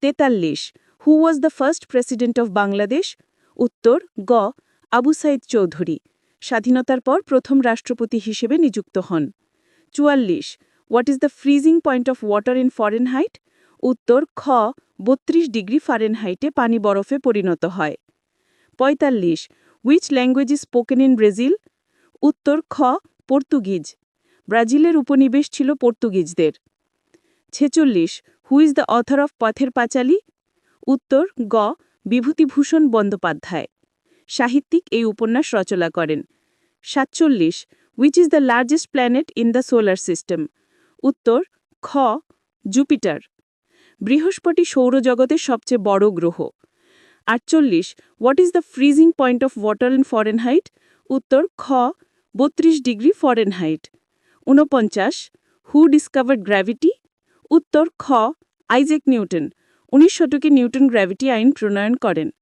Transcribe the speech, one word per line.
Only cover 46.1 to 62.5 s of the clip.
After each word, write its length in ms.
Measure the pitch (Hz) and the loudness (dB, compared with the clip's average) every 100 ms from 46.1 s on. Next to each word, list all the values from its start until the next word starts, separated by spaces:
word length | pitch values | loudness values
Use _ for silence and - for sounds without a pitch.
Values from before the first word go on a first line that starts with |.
গ্রহ। 280 | 180 170 170 160 _ _ _ _ _ _ _ - | 0 -4 -4 -10 _ _ _ _ _ _ _ -6
আটচল্লিশ, 600 | 233 _ 320 285 170 185 - _ _ | -6 _ 0 2 0 -4 -12 _ _
what 160 | 233 277 | 0 2
is 120 | 359 | 2
the 140 | 349 320 | 2 -4
freezing 400 | - 277 285 320 | 0 2 6 4
point 280 | 330 262 247 | 4 0 0
of 120 | 262 - | -2 -4
water 320 | 208 214 247 | -6 -2 0
in 140 | 269 | 0
Fahrenheit? 640 | 269 233 214 220 240 294 - _ _ _ _ | 0 0 0 -2 0 0 -2 _ _ _ _
উত্তর 320 | 269 - 262 339 - | -6 0 0 0 -8
খ, 60 | - 262 247 339 _ _ _ | -4 0 0 -4 _ _ _
বত্রিশ 420 | 196 277 - 330 320 | -2 -2 2 2 2
ডিগ্রি 300 | 247 214 247 | -2 0 0
ফারেনহাইট। 680 | 427 285 233 202 180 165 156 - _ _ _ _ _ - | 0 0 0 0 -2 -4 -6 -8 _ _ _ _ _ 2
ঊনপঞ্চাশ, 680 | 277 294 269 214 - 196 339 - _ _ _ _ | 4 4 2 0 -2 -4 -4 -12 _ _ _ _
who 120 | 294 320 | 4 6
discovered 520 | 302 - 277 247 262 190 | 4 2 -4 0 -2 0
gravity? 440 | 202 190 - 320 466 _ _ _ _ _ | -2 0 0 -2 -2 _ _ _ _ _
উত্তর 340 | 330 - 302 330 _ | 0 2 0 0 _
খ, 40 | - 254 220 320 _ _ _ | 0 0 0 -4 _ _ _
আইজ্যাক 320 | 240 285 302 - | 0 2 0 0
নিউটন। 380 | 254 196 175 151 _ _ _ _ | -2 -2 -6 -6 _ _ _ _
উনিশ 200 | 269 330 | 4 4
শতকে 340 | - 320 285 302 | 4 -2 0 2
নিউটন 340 | 285 240 262 269 | 2 2 2 2
গ্র্যাভিটি 380 | 233 190 190 269 | 2 -2 -2 -2
আইন 180 | 233 226 | 2 2
প্রণয়ন 420 | - 214 202 208 | 0 -2 -2 -2
করেন। 340 | 247 226 165 156 - _ | -2 -2 -2 -4 -10 _